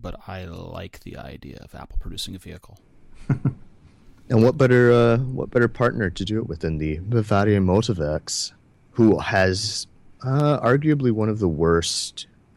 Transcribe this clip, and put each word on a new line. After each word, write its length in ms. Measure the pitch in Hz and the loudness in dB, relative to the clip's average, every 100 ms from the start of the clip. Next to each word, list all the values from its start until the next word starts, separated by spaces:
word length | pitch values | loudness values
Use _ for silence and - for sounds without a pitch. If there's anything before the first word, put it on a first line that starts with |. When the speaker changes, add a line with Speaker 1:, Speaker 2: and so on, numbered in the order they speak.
Speaker 1:
but 280 | 95 90 - | -14 -14 -14
I 160 | 92 90 | -14 -14
like 560 | 85 87 82 90 - | -14 -14 -14 -16 -18
the 160 | - - | -18 -16
idea 400 | 67 69 - - | -16 -16 -18 -18
of 160 | - - | -20 -20
Apple 220 | - - | -8 -8
producing 360 | - 98 - 95 | -8 -10 -12 -12
a 40 | |
vehicle. 400 | - 82 - - _ - - - - | -16 -20 -20 -20 _ -20 -20 -18 -4
<laughs> 80 | 135 - - - - - _ - - - | -2 -2 -6 -14 -20 -20 _ -20 -20 0
Speaker 2:
And 160 | 117 | 4
what 140 | 117 135 | 4 4
better, 340 | 131 123 120 | 4 6 6
uh, 260 | 120 117 117 | 6 6 2
what 340 | 127 127 - | -2 -6 -8
better 160 | 123 117 | -2 -2
partner 420 | - 120 120 95 | 2 -2 0 -4
to 160 | - 95 | -4 -4
do 140 | 110 | -4
it 80 | - | -6
with 140 | 78 | -6
than 180 | 85 78 | -4 -4
the 180 | 78 78 | -4 -6
Bavarian 640 | 95 120 104 101 104 101 92 | -2 -2 2 2 4 2 4
Motorwerks, 880 | 98 117 90 76 76 - - - - _ _ _ | 2 0 -2 -2 -4 -6 -8 -8 -12 _ _ _
who 280 | - 110 82 | 4 4 4
has, 680 | 76 101 95 95 104 - - _ - - | 2 2 2 0 -4 -8 -12 _ -20 -10
uh, 360 | 127 135 147 143 | -4 0 2 2
arguably 500 | 117 135 151 147 127 | 2 2 2 2 2
one 180 | 110 107 | 0 0
of 80 | 107 | 0
the 100 | 95 | 0
worst 800 | 76 82 85 80 - - - - _ _ | 2 2 2 0 -6 -8 -12 -18 _ _